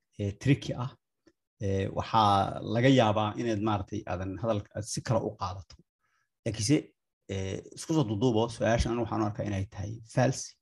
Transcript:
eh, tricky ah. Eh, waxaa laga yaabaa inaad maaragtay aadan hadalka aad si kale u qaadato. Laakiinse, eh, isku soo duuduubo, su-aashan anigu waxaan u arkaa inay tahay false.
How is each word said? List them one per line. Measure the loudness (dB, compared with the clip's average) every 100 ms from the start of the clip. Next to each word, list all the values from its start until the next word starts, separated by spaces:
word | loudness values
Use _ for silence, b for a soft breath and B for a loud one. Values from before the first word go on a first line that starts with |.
| _ -6
eh, | -6 0
tricky | 2 2 0
ah. | -6 -8 -10 _ _ _ _ _ _
Eh, | -2 0 -2
waxaa | -4 0 4 6 4 2 -4
laga | -4 2 6
yaabaa | 6 6 2 0 -2
inaad | -2 -2
maaragtay | 0 -2 -4 -8
aadan | -6 -6 -6 -4
hadalka | -2 -2 -4
aad | -10
si | -8 -6
kale | -2 -2
u | -2 -6
qaadato. | -8 -8 -16 -20 _ _ _ _ _ _ -6
Laakiinse, | -2 2 0 0 _ _ _ -8
eh, | -6 -4 -6 -10
isku | -12 0
soo | 0
duuduubo, | 2 2 2 4 0
su-aashan | 0 0 2 0
anigu | -2
waxaan | -2 -2
u | -2
arkaa | -2 -4
inay | -4 -4
tahay | -8 -10 -10
false. | -4 0 2 0 -10 -16